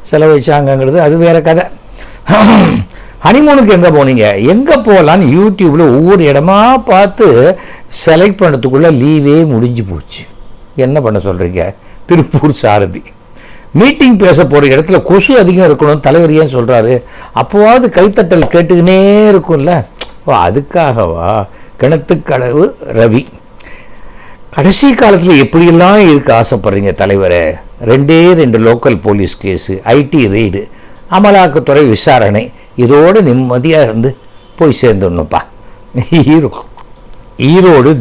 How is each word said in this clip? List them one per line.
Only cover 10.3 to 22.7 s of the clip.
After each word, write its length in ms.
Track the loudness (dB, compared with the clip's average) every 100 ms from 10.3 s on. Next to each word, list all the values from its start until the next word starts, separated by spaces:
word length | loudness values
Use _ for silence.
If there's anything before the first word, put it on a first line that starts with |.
| -20 -20 -20 -16 -4
என்ன 260 | -2 -2
பண்ண 180 | -2 -4
சொல்றீங்க? 540 | -4 -6 -6 -4 -8 -10 -20 -20 -2
திருப்பூர் 480 | 0 0 -2 -2
சாரதி 500 | -2 0 0 -2 -6 -16 -20 -20 -20 -20 -20 -6
மீட்டிங் 460 | 0 0 2 2 2
பேச 280 | 2 2 2
போற 220 | 2 2
இடத்துல 340 | 0 0 -2
கொசு 360 | 0 0 2 2
அதிகம் 300 | 2 2 2
இருக்கணும் 280 | 2 0 0
தலைவர் 320 | 0 0 2
ஏன் 240 | 0 0 -2
சொல்றாரு? 480 | -2 0 0 -2 -6 -20 -12 -8
அப்போவாவது 540 | -4 0 2 2 0
கைத்தட்டல் 580 | 0 0 0 0 0 0
கேட்டுக்கினே 800 | 0 0 0 2 2 2 2 2
இருக்கும்ல. 560 | 2 0 -4 -2 -4 -6 -14 -16 -12 -4
ஓ, 80 |
அதுக்காகவா? 1120 | -2 0 -4 -4 -4 -2 -2 -4 -4 -4 -4 -6 -14 -20 -6
கிணத்துக்கடவு 920 | -2 -2 -2 -6 -4 -6 -2 -2 -2